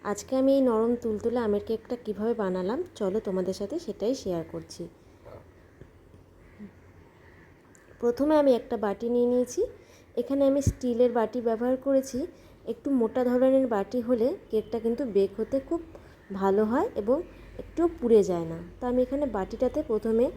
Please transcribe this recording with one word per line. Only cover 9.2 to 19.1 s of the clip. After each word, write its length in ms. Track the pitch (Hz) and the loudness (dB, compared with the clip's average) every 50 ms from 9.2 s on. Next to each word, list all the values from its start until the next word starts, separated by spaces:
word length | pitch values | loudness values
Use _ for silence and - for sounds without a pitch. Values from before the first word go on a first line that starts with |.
| 240 240 | 2 2
নিয়েছি। 300 | 247 247 247 240 - - 440 - - - - - - - - _ - | 2 2 0 -2 -2 -4 -4 -4 -4 -18 -20 -20 -20 -20 -20 _ -6
এখানে 260 | 226 240 - 277 277 277 | -6 -4 -2 0 2 4
আমি 160 | 277 269 285 | 4 4 2
স্টিলের 500 | 277 - - - - 247 240 226 247 247 | 2 0 -2 0 -4 -2 2 4 4 4
বাটি 260 | 226 240 220 214 - 254 | 4 2 0 0 -2 -2
ব্যবহার 360 | 220 233 226 220 240 254 262 | -2 -2 -2 0 0 -2 -2
করেছি। 420 | 254 262 277 277 269 262 269 - 247 302 359 - - - - - - - | -2 0 2 2 2 2 0 -6 -6 -6 -6 -10 -18 -20 -20 -20 -16 -10
একটু 220 | - 226 - - 285 | -10 -10 -8 -4 0
মোটা 320 | 277 254 226 220 - 254 254 | 2 2 2 0 0 0 0
ধরনের 420 | 247 247 247 254 262 262 269 262 | 2 2 4 4 6 6 4 4
বাটি 320 | 240 226 196 196 - - 254 | 2 0 -2 -2 -2 -4 -4
হলে 280 | 226 233 254 226 220 262 370 - - - | 0 0 2 2 2 0 0 -4 -10 -4
কেকটা 300 | - 214 214 - - 233 | -4 -4 -2 -2 -6 -4
কিন্তু 220 | 220 226 233 240 294 | -2 -2 -2 -2 -4
বেক 240 | 240 185 196 196 190 196 | 0 2 2 2 2 0
হতে 200 | - 220 220 - 269 | -6 -6 -2 -2 -4
খুব 200 | 269 - 339 339 330 - - - - - - - - - | -2 -2 -4 -4 -4 -10 -18 -20 -20 -20 -20 -20 -16 -12
ভালো 300 | 196 196 190 196 190 202 214 | -6 0 2 2 4 4 2
হয় 240 | 214 233 285 392 494 - | 2 2 0 0 -2 -4
এবং 220 | - 202 214 262 311 349 - - - - - - - | -6 0 0 0 0 -2 -8 -14 -20 -20 -18 -16 -16
একটুও 300 | - - - - 339 339 | -16 -10 -2 0 0 0
পুড়ে 320 | 330 - - 233 226 214 | 0 -2 2 6 6 6
যায় 240 | 196 180 180 170 170 165 | 6 4 0 -4 -4 -6
না। 100 | 165 165 175 180 - | -8 -10 -12 -14 -12
তো 80 | - 254 | -8 -4
আমি 140 | 247 247 254 | -2 0 0
এখানে 220 | 254 254 | 0 0